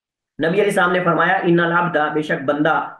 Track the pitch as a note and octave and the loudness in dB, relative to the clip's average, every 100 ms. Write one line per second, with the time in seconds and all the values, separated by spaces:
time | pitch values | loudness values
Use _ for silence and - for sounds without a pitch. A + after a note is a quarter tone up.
0 | _ _ _ - D#3+ G3 G3+ F#3+ F3 F3+ | _ _ _ -4 -2 0 0 2 0 2
1 | E3+ D#3+ E3+ F#3+ F3 E3+ E3+ F3 E3+ D3+ | 0 0 0 0 2 2 2 0 0 0
2 | D3+ D3+ D3+ - C3+ D3 D#3 C#3+ - | -2 -2 -4 -4 -2 0 0 0 -4